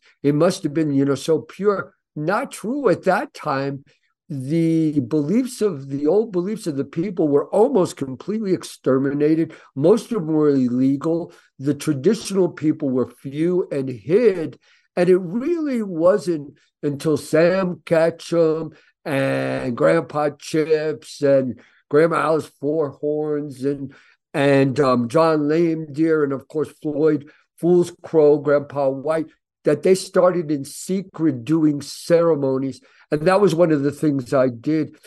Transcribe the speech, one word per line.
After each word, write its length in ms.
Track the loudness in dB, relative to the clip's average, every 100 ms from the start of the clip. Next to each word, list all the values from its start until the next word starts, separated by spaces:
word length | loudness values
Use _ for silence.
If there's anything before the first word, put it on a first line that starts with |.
| _ _
it 120 | 0 2
must 280 | 2 0
have 100 | -4
been, 200 | -2 0
you 100 | 2
know, 120 | 2 0
so 240 | 0 -2
pure." 540 | -2 -4 -2 -2 -4 _ _
Not 380 | -8 -4 -2 -4
true. 380 | -10 -8 -2 0
At 140 | 0
that 300 | 0 -2 -2
time, 520 | -10 -6 -4 -4 -6 -12 _ _ _ -14
the 720 | -10 -4 0 2 2 0 0
beliefs 640 | -2 -2 0 -2 -2 -2
of, 260 | -4 -4 -8
the 200 | -4 0
old 260 | 0 0
beliefs 340 | -4 -4 -6 -6
of 80 | -6
the 80 |
people 460 | -6 -6 -6 -2 2
were 180 | 2 0
almost 440 | 2 2 2 0 -2
completely 580 | -10 -10 -8 -6 -2
exterminated. 1000 | -2 -4 -6 0 2 2 0 2 2 -2 -6 -14 0
Most 360 | 2 2 2
of 140 | -6 -2
them 20 |
were 220 | 2 2
illegal. 840 | 2 2 0 0 0 -2 -4 -6 -14 _ -8
The 160 | -4
traditional 760 | -4 -2 0 0 0 -2 -2 -2
people 400 | -2 -4 -2 -2
were 200 | -2 -4
few 560 | -8 -12 -4 -2 -2 -2
and 160 | -6 -6
hid. 720 | -8 -2 2 2 2 -6 -10 _ _ _ 0
And 120 | 4
it 100 | 2
really 600 | 2 -6 -4 -4 -2 -4
wasn't 760 | -4 0 2 2 0 -6 -6 -18 _ _
until 320 | -6 -4 -2 -2
Sam 640 | 0 2 4 2 -2 -4 0
Ketchum 880 | 2 2 0 -4 2 2 0 -6 -14 _ _ -4
and 720 | -2 0 -2 -4 -4 -4 0
Grandpa 540 | 2 2 0 -2 -4 -4
Chips 840 | -6 -2 0 0 -2 -8 -12 -2
and 400 | 2 2 2 -6 _ _ -2
Grandma 340 | 2 2 2
Alice 280 | 0 0 -2 _
Four 300 | -4 -2 -4
Horns 720 | -4 -4 -4 -4 -4 -6 -6
and, 300 | -6 -6 -8 -16 _ _ _
and, 440 | 0 4 4 4 2
um, 260 | 2 2 2
John 400 | 2 2 2 2
Lame 460 | 2 2 0 -6
Deer 320 | -2 0 2 0
and, 80 |
of 160 | -2 -6
course, 240 | -6 -6 -6
Floyd 500 | -6 0 2 0 -4 _ _ -4
Fool's 360 | 2 4 2 -4
Crow, 340 | -2 4 6 4
Grandpa 500 | 2 0 0 -4 -2
White, 380 | -2 -2 -4 -4 _ _ _
that 200 | -2 2
they 100 | 2
started 560 | 2 2 2 2 2 -4
in 160 | -6 -6
secret 800 | -12 -6 -6 -6 -2 -2 -2 -2
doing 380 | 2 2 0
ceremonies. 960 | -6 -10 0 2 4 2 0 -2 -4 -8 _ _ -6
And 100 | -2 2
that 120 | 4
was 140 | 4
one 180 | 4 2
of 120 | 2
the 80 | 0
things 420 | -2 -2 -2 0
I 160 | 0 0
did. 460 | -2 -4 -2 -4 -10